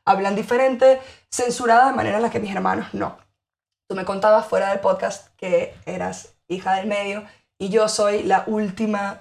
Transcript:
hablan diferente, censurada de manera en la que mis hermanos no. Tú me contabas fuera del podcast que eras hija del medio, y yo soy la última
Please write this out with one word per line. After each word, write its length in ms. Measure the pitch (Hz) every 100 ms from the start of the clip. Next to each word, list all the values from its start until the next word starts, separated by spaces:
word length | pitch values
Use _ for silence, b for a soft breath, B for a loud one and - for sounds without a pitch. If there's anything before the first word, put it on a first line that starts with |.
| -
hablan 300 | 190 196 202
diferente, 640 | - 240 262 240 262 262 B B B
censurada 600 | - 247 - 233 233 262
de 40 | 247
manera 200 | 214 208
en 80 |
la 80 | 233
que 80 | 233
mis 160 | 202 190
hermanos 320 | 185 202 190
no. 220 | 196 196 - _ _ _ _ _ _ -
Tú 80 | 190
me 100 | 185
contabas 420 | 196 214 214 214
fuera 220 | - 196
del 80 | 196
podcast 480 | 196 190 196 - - -
que 380 | 185 170 - - -
eras 480 | 180 180 185 - _ -
hija 260 | 185 190 190
del 120 | 208
medio, 380 | 202 202 208 214 B _ -
y 80 | 190
yo 200 | 220 214
soy 340 | 220 208 208
la 220 | 175 190 -
última 720 | 214 208 185 220 202 202 -